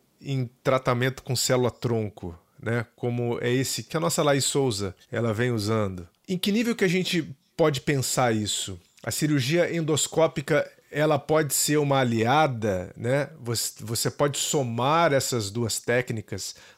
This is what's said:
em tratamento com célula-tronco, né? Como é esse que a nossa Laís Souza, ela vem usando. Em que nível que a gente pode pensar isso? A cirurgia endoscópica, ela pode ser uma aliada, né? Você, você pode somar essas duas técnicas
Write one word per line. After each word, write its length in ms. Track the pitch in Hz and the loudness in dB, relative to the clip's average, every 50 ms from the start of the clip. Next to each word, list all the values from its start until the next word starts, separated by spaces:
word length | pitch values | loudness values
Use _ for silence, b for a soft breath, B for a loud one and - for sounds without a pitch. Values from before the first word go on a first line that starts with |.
| _ _ _ _ | _ _ _ _
em 300 | - 143 139 131 127 120 - _ - | -8 -4 -4 -4 -4 -6 -8 _ 0
tratamento 580 | 143 131 131 - 135 123 120 123 131 127 - | 0 2 2 2 0 0 2 0 0 -2 -4
com 140 | - - 127 | -6 -4 -4
célula-tronco, 1000 | 117 - - 131 127 123 117 - - - 117 117 113 110 101 - - - 87 82 82 _ _ _ - | -2 0 2 2 2 2 0 0 -2 -4 -2 -2 -2 -2 -4 -8 -10 -12 -12 -12 -14 _ _ _ -10
né? 240 | - 107 117 120 117 - _ | -6 -4 -4 -4 -4 -6 _
Como 420 | _ - 123 120 120 120 120 120 - | _ -4 -4 -2 -2 -2 -2 -2 -2
é 80 | - 123 | 0 0
esse 320 | 123 131 131 - - - 113 | 0 0 0 -2 -4 -6 -6
que 120 | - - | -6 -4
a 40 | 165 | -2
nossa 240 | 165 170 - - 156 | -2 0 0 2 2
Laís 200 | 147 139 139 127 | 4 2 2 2
Souza, 520 | - - 147 135 131 110 98 101 92 - - - _ | 0 2 2 2 2 0 -2 -4 -6 -6 -10 -14 _
ela 220 | - 110 117 117 107 | -4 -2 -2 0 0
vem 180 | 104 123 127 | 0 0 0
usando. 560 | 120 113 98 107 110 113 104 95 95 90 85 - _ _ _ | 0 -2 0 0 0 0 0 -2 -4 -8 -12 -16 _ _ _
Em 100 | - 190 | -6 -6
que 140 | 180 - 208 | -2 0 0
nível 240 | 196 226 240 233 226 | 0 0 0 0 0
que 80 | - 202 | 0 0
a 60 | 185 | 2
gente 440 | 170 185 180 - 185 170 143 - - - _ _ _ | 2 0 0 0 -2 -2 -4 -4 -10 -18 _ _ _
pode 240 | - 160 156 147 135 | 2 2 2 2 0
pensar 560 | - - 147 135 123 - - - 127 120 113 | 0 0 0 0 0 0 0 2 2 2 2
isso? 440 | 110 104 101 - - - - 95 85 - _ _ _ - | 0 0 -2 -4 -4 -6 -8 -10 -14 -18 _ _ _ -10
A 80 | 113 | -8
cirurgia 600 | 107 - 156 147 151 143 120 131 160 175 170 - 156 | -4 -2 0 2 2 2 2 2 2 2 2 0 0
endoscópica, 960 | 170 160 147 156 135 - - - 165 160 160 - - 139 - 165 147 - - - _ _ _ | -2 0 0 0 0 0 0 2 2 2 2 0 -4 -2 0 0 0 0 -2 -8 _ _ _
ela 280 | - 143 151 156 151 135 | -2 0 2 2 2 0
pode 340 | - - 151 156 160 139 - | 2 2 2 2 2 2 0
ser 240 | - - - 147 | 0 0 2 2
uma 220 | 151 147 143 139 135 | 2 2 2 2 2
aliada, 920 | 131 120 117 113 107 117 135 156 156 147 127 113 104 107 95 90 90 - - | 2 2 2 2 2 4 4 4 4 2 0 -2 -2 -2 -2 -2 -4 -8 -10
né? 320 | - 107 117 131 143 139 - - - | -6 -2 -2 0 0 -2 -4 -8 -10
Você, 440 | 123 117 120 107 - - - - 107 | -6 -4 -4 -4 -4 -6 -8 -10 -8
você 260 | 107 120 113 - 127 | -6 -4 -2 -2 -2
pode 300 | - - 147 147 139 - | 0 0 0 0 0 -2
somar 760 | - - - 156 135 117 117 117 123 139 156 170 170 160 143 | -2 0 0 0 0 0 -2 0 2 2 4 4 4 4 4
essas 380 | 135 - - 131 120 107 101 | 2 2 0 -2 -2 -4 -4
duas 280 | 101 120 120 107 - - | -4 -4 -2 -2 -4 -4
técnicas 760 | - - 120 123 123 - 123 110 - - 107 92 - - B B B B B | -2 0 0 0 0 -2 -6 -8 -8 -8 -10 -8 -8 -10 B B B B B